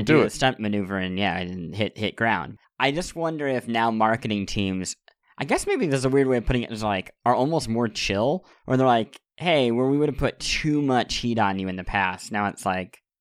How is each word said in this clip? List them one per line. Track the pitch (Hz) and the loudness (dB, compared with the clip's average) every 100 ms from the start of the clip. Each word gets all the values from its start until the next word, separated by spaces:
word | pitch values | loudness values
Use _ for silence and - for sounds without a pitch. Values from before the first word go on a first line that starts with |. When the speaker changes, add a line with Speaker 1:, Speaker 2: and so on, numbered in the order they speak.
Speaker 1:
couldn't | 107 | 6
Speaker 2:
do | 156 | 6
Speaker 1:
do | |
Speaker 2:
a | 104 | 4
Speaker 1:
it. | |
Speaker 2:
stunt | - 131 - | 2 0 2
maneuver | 107 104 92 98 | -2 -2 -2 -2
and, | 92 92 | -2 0
yeah, | 101 87 | 0 -2
and | 90 90 82 92 | -6 -8 -8 -4
hit, | 104 - | -4 -2
hit | 101 - | -6 0
ground. | 113 98 71 107 _ - | 0 0 -2 -12 _ -2
I | 131 | -2
just | 151 180 165 | -2 -6 -6
wonder | 165 156 143 | -6 -4 -2
if | 127 117 | -2 -2
now | 113 117 | 0 2
marketing | 110 110 113 113 104 95 | 2 2 0 -2 -4 -2
teams, | 110 98 92 90 - _ _ _ - | -2 -2 -2 -6 -10 _ _ _ -10
I | 139 | -4
guess | 269 392 | -2 0
maybe | 370 180 | -2 0
there's | 135 131 | 0 2
a | |
weird | 139 135 | 2 4
way | 123 | 2
of | 104 | 2
putting | 127 | -2
it, | 113 | -2
is, | 110 | -4
like, | 107 98 - - 120 | -2 -2 -6 -4 0
are | |
almost | 120 135 160 113 | 2 2 0 -2
more | 113 117 | -2 -2
chill, | - - 98 120 180 - _ - | -2 -2 0 0 -2 -6 _ -2
or | 131 | 2
they're | 131 | 4
like, | 117 107 - _ - | 4 2 -8 _ -6
Hey, | 165 156 123 | 2 4 4
where | 117 131 | 2 2
we | 143 | 2
would | 151 | 0
have | 127 | 0
put | 135 - | -4 -2
too | - - 156 147 | -4 -2 0 0
much | 143 123 110 - | 2 0 0 -2
heat | 120 113 | -2 2
on | 101 95 | 2 0
you | 95 | -4
in | 92 | -6
the | |
past, | 90 101 95 92 - | -4 0 0 -2 -6
now | 107 101 | -2 -2
it's | - 98 | -2 -4
like, | 92 92 - _ _ | -2 -4 -14 _ _